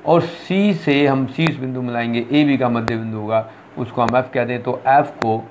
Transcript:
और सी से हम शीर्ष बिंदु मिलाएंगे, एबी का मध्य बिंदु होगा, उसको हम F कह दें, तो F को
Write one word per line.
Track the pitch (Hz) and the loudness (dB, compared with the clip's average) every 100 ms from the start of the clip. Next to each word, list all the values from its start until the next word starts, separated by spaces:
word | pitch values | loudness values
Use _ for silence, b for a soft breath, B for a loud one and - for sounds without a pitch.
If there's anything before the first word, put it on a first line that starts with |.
और | 151 165 | 4 2
सी | 165 - - 185 208 | 2 -10 -2 2 2
से | 165 - 139 143 | 2 2 4 4
हम | 135 127 | 2 -2
शीर्ष | 147 165 127 | 0 -2 0
बिंदु | 131 127 | -6 -6
मिलाएंगे, | 123 120 117 117 117 | -4 -4 -2 -2 0
एबी | 147 147 135 | 2 2 2
का | 127 | 0
मध्य | 117 113 113 | 0 -2 -4
बिंदु | 113 110 | -4 -6
होगा, | 107 110 110 B B - | -2 -2 -2 B B -10
उसको | 117 - | -6 0
हम | 117 123 | 2 2
F | 127 | 0
कह | 131 | -4
दें, | 117 123 | -4 -4
तो | 123 123 131 | -4 -4 2
F | 139 - - | 2 2 -2
को | 110 110 - | -2 -2 -6